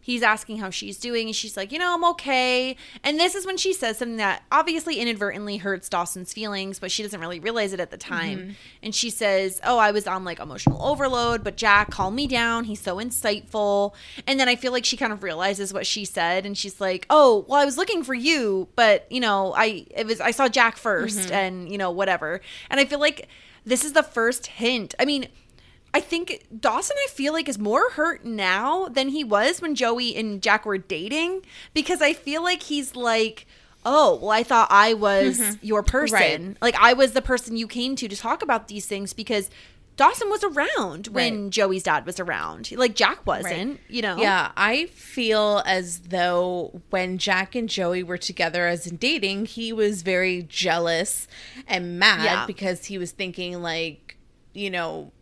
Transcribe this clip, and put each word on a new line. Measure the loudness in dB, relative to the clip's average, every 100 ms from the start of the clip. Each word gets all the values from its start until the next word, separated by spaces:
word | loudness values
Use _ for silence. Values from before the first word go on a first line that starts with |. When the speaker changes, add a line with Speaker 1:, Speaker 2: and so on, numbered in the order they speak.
Speaker 1:
He's | -4 2
asking | 2 2 -2 -8
how | -8
she's | -8 -10 -10
doing, | -6 -4 -4
and | -6
she's | -6
like, | -8 -8
"You | -2
know, | 0
I'm | 2 2
okay." | 0 0 0 2 0 -2 -6 -14 -6
And | -4 2
this | 2
is | 0
when | -6 -2
she | -2
says | 0 -2 -4
something | -6 -2
that | -2 -2 _
obviously | 2 2 -2 -2 -2
inadvertently | -2 -2 -4 -4 -8 -6
hurts | -4 -4 -2
Dawson's | -2 -2 -6 -10
feelings, | -8 -6 -6 -6 -8
but | -6
she | -4
doesn't | -4 -6
really | -8 -6
realize | -4 -2 -2
it | -2
at | -6
the | -8
time. | -8 -4 -4 -6
Speaker 2:
Mm-hmm. | -10 -14 -20 -14
Speaker 1:
And | -6
she | -4 -4
says, | 0 2 2 0 -2
"Oh, | 0 4
I | 4
was | 2 -2
on, | -6
like, | -6 -8
emotional | -10 -2 -2 0
overload, | -2 0 0 0 0 -2
but | -4 -2
Jack | 4 4 4
calmed | -2 -2 -2
me | -2
down. | 0 0 0
He's | -4 -6
so | -6 -6
insightful." | -4 -2 0 -2 -4 -2 2 4 2 -2 -20 -12 -2
And | 2
then | 2
I | 2
feel | 0
like | -2 -2
she | -2
kind | -2
of | -4
realizes | -6 -2 -2 -2 -4
what | -4 -4
she | -4 -6
said, | -2 0 0 -2
and | -6
she's | -8 -4
like, | -2 -2 4
"Oh, | 8 8 8 4
well, | 4
I | 4
was | 2
looking | -2 -2
for | -2
you, | -2 2 2 2 0 -2 2
but, | 6 6 2
you | -2
know, | 0 2 2
I, | 2 0 0 -10
it | -8 -4
was, | 0
I | 0
saw | 2 2
Jack | 4 2 2
first, | -2 0 0 -2
Speaker 2:
Mm-hmm. | -2
Speaker 1:
and, | 0 -2 -4 -8
you | -4
know, | -4
whatever." | -2 0 0 -2 -8 -10 -18 -4
And | 0
I | 0
feel | 2
like | 0 0 -12 -20 -20 -20 -2
this | -2
is | 2
the | 2
first | 2 0 0 0 -6
hint. | -4 -2 -2 -4 -2
I |
mean, | 0 0 -6 -16 _ -20 -20 -20 _
I | -2
think | 0 -6 -4 -10 _ -2
Dawson, | 0 0 -2 -2
I | -4
feel | -2 -2
like, | 0 -2
is | -4
more | 0 2 2
hurt | 2 -2 -2
now | -8 -4 0 2 2 0 0
than | -2 -2
he | -2
was | 2 4 4 0
when | -2
Joey | 0 0 0 -2
and | -2 -4 -4
Jack | 2 2 2
were | -4
dating, | -4 -6 -4 -2 -2 -4 -10 -20 -6
because | -4 0 2
I | 2
feel | 2 -4 -2
like | 0 -2
he's | -2 -6 -6
like, | -4 0 2 0 -4 -20 -20 _ _ 2
"Oh, | 6 6 4
well, | 2
I | 2
thought | 4 4 8
I | 8 8
was | 6 4 4 4 2
Speaker 2:
Mm-hmm. | -2 -2 -2
Speaker 1:
your | 0
person. | 2 2 2 4 4 2 -6
Speaker 2:
Right. | -2
Speaker 1:
Like, | 0 6
I | 6
was | 8 4
the | 4
person | 0 -2 -2 -6
you | -6
came | -6 -4 -4
to, | -6
to | -6
talk | -4 -4
about | 0 0 -2
these | -12
things," | -6 -6 -6
because | -10 -2 -2 -2 -10 -20 -20 -20 4
Dawson | 4 6 -2
was | 0
around | 0 0 0 0 -2 -6 -6
when | 0 0 -2
Speaker 2:
Right. | -4
Speaker 1:
Joey's | 0 2 0
dad | 2 0
was | 0 -8
around. | -4 -4 -6 -8 -12
Like, | 0 0
Jack | 4 2 2 -2
wasn't, | -2 -2 -4 -6
Speaker 2:
Right. | -8 -10
Speaker 1:
you | -4
know? | -4 2
Speaker 2:
Yeah, | 2 4 0 0
I | 2 2 -2
feel | -8 -10 -4 2 4 4 2
as | 2 0 0 -8
though | -6 0 2 2 0 -2 -6 -10 -6
when | -2 -2 -2
Jack | 0 0 0
and | -4 -4
Joey | -2 -2 -2
were | -4 -6
together | -8 -2 -2 0 0
as | -2 -6
in | -2
dating, | 0 0 -2 -4 -6
he | -6 -8
was | 0 0 0
very | -2 0 0 -2
jealous | -6 -4 0 2 2 0 0 -4 -6 -12 -20 -20 -4
and | -4 -4 4
mad | 6 6
Speaker 1:
Yeah. | 2 0 -2
Speaker 2:
because | -4 -4 -4
he | -6 -8
was | -8
thinking, | -6 -8 -6 -8 -6
like, | -4 -4 -4 -8 _ -20 -20 _ _
you | -8 -6
know | -4 -4 -6 -12 _